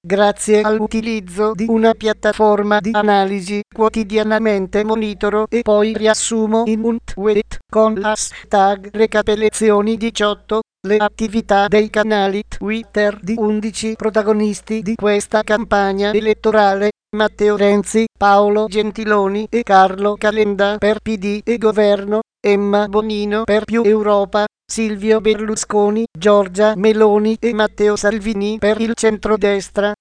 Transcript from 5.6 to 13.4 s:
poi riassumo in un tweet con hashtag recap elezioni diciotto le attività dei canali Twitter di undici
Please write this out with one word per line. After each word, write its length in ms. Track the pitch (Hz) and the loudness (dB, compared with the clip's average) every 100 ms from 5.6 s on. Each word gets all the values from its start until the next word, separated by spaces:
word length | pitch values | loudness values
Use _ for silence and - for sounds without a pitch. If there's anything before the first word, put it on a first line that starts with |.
poi 340 | 226 208 214 214 | 2 2 2 0
riassumo 680 | 214 214 - 226 214 220 226 | 0 0 -2 -2 0 0 0
in 160 | 220 | -2
un 140 | 226 233 | -2 -4
tweet 540 | - - 208 208 - - _ | -8 -4 0 0 -2 -12 _
con 320 | 214 220 214 | 0 2 0
hashtag 840 | 208 214 - - - 208 196 202 202 | -4 -4 -6 -12 -2 2 2 0 -6
recap 360 | 208 220 214 208 | -2 0 0 0
elezioni 680 | 208 214 - 220 208 208 226 | 0 0 0 2 2 0 -2
diciotto 640 | 226 214 208 202 - 220 - _ 190 | -4 -2 -2 -2 -4 -4 -4 _ -2
le 120 | 214 | 0
attività 720 | 208 - 220 220 - 196 202 | 0 -2 -4 -4 0 2 4
dei 220 | 208 214 | 2 2
canali 540 | 214 214 214 196 196 - | 0 0 0 0 -2 -8
Twitter 720 | - 196 220 220 208 208 202 | -8 -6 -6 -6 -2 -2 -2
di 140 | 180 | -6
undici 600 | 226 | -2